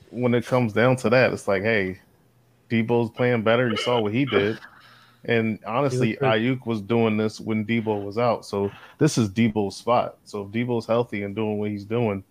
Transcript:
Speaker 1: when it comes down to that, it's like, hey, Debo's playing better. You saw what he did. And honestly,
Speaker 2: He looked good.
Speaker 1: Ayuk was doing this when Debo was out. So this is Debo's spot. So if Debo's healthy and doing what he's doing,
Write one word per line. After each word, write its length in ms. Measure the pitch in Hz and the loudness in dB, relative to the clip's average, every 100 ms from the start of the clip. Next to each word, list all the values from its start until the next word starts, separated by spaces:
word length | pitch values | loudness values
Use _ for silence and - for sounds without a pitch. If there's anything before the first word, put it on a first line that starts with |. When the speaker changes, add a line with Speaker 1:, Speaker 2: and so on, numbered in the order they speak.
| - | -14
Speaker 1:
when 240 | 110 123 | -2 2
it 120 | 120 - | 2 2
comes 260 | 127 117 | 0 2
down 220 | 107 123 127 | 2 2 2
to 140 | 110 | 4
that, 220 | 127 107 | 4 4
it's 160 | 98 - | 2 -2
like, 140 | 98 | 0
hey, 360 | 107 110 95 92 _ _ _ _ _ _ _ | 0 0 0 -6 _ _ _ _ _ _ _
Debo's 400 | 113 113 120 117 | -2 2 0 0
playing 320 | - 123 120 | 0 0 2
better. 260 | 107 120 123 | 2 2 2
You 80 | 107 | 0
saw 220 | 123 123 | 0 0
what 120 | 104 | 0
he 120 | 117 | 0
did. 340 | 139 101 101 113 - - - - - _ | 0 2 0 -2 -12 -20 -20 -20 -20 _
And 340 | - 117 113 107 101 | -2 0 0 -4 -4
honestly, 420 | 120 143 123 113 | -2 0 0 0
Speaker 2:
He 40 | |
looked 80 | 104 | 0
good. 380 | 131 110 120 131 | 0 2 0 -2
Speaker 1:
Ayuk 60 | 117 | -4
was 140 | 113 | -6
doing 360 | 98 117 113 107 | 0 2 2 2
this 240 | 107 - | -2 -4
when 240 | 110 110 | -4 -4
Debo 400 | 107 117 107 104 | -2 -2 -2 -4
was 120 | 101 101 | -4 -2
out. 260 | 123 104 | 0 0
So 260 | - 101 101 - - - | -2 -2 -2 -4 -18 0
this 200 | 156 - | 2 2
is 120 | 107 | 0
Debo's 440 | 98 117 107 98 - | 2 2 2 -4 -4
spot. 420 | 113 120 - - | 0 0 0 -8
So 180 | - 104 | -12 -12
if 60 | 101 | -6
Debo's 380 | 113 123 117 - | -4 -2 -4 0
healthy 380 | 117 120 104 | 0 0 -4
and 100 | 101 | -6
doing 240 | 98 107 104 | -4 -4 -2
what 120 | 104 | -4
he's 140 | 101 | -6
doing, 380 | 101 120 113 98 - | -4 -2 -2 -2 -8